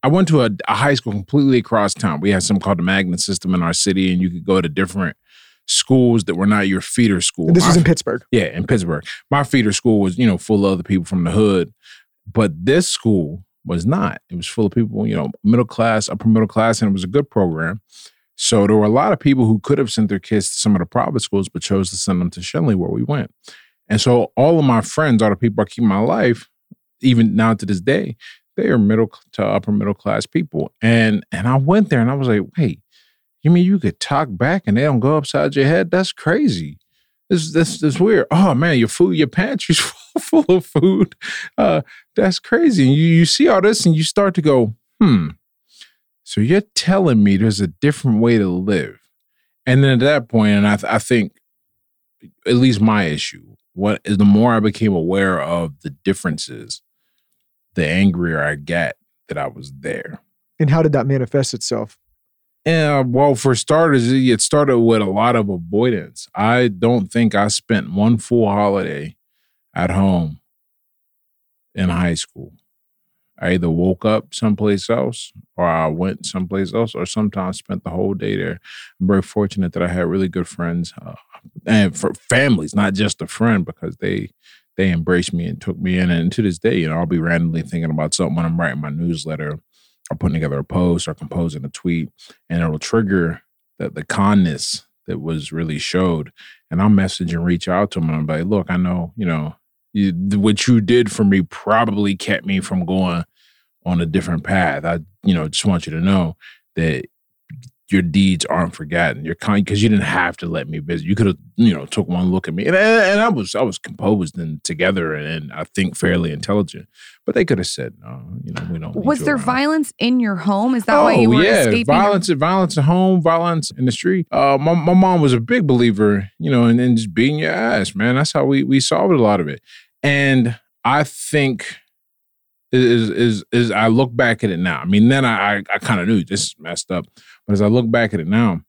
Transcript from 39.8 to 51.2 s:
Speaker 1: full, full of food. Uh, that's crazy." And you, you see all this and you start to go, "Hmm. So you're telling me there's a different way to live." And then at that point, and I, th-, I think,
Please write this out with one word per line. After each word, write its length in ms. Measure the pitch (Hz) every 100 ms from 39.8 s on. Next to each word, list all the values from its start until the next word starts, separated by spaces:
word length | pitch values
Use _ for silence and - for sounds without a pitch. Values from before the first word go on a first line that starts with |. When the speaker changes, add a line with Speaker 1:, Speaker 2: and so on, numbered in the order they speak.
| - - - -
Speaker 1:
full, 20 | - 330
full 120 | 294 185
of 80 | -
food. 480 | 151 175 196 196 - - - - -
Uh, 240 | 139 156 - - _ -
that's 220 | 196 180
crazy." 480 | - 240 330 196 131
And 80 | 143
you, 80 |
you 220 | 165 165 170
see 200 | - 311
all 140 | 202
this 240 | 185 -
and 100 | 175
you 80 | 156
start 320 | 160 - 202 180
to 60 |
go, 320 | 151 131 113 110 _ _
"Hmm. 260 | 196 110 78 82 _ _ _ _ - _ _ _
So 160 | - -
you're 220 | 113 185 208
telling 480 | - - 196 180 113
me 140 | 101 98
there's 240 | 110 101
a 60 | 95
different 520 | - 143 147 135 107
way 180 | 117 117
to 100 | 98
live." 500 | 90 95 95 60 - _ _ _ _ _ _ -
And 180 | 131
then 60 | 139
at 80 | 127
that 280 | 135 147 120
point, 220 | 113 107 101
and 100 | 104
I, 100 | 101
th-, 140 | -
I 60 | 117
think, 340 | - 120